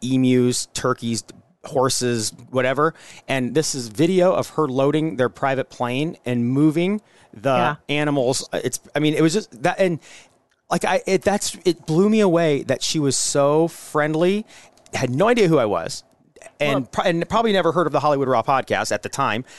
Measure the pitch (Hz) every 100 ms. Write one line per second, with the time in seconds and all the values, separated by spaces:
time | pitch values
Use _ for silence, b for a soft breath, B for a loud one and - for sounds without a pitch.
0 | 123 131 127 127 123 120 - - 127 127
1 | 117 110 - - _ _ - 135 127 -
2 | 123 120 104 - - 127 127 135 160 -
3 | B B B 135 123 131 156 143 120 101
4 | 165 190 180 175 - - 151 127 135 151
5 | 160 120 123 - 139 131 131 - 123 127
6 | 160 - - 123 120 135 156 151 180 208
7 | - b b - 127 127 120 147 - 147
8 | 151 143 123 131 - 90 127 - - 143
9 | 151 151 160 190 - 107 151 175 190 156
10 | B B B B _ _ - 175 196 185
11 | - 190 208 202 - 196 185 165 - 160
12 | 202 220 202 165 165 143 117 127 - 165
13 | 139 123 - 143 139 151 165 - - 156
14 | 147 156 180 208 - B B B _ -
15 | 127 131 208 240 185 151 110 87 82 -
16 | - _ _ - - - 147 139 123 -
17 | 190 170 170 214 233 196 165 160 156 143
18 | 151 139 131 120 113 135 - 98 110 104
19 | - - 131 107 131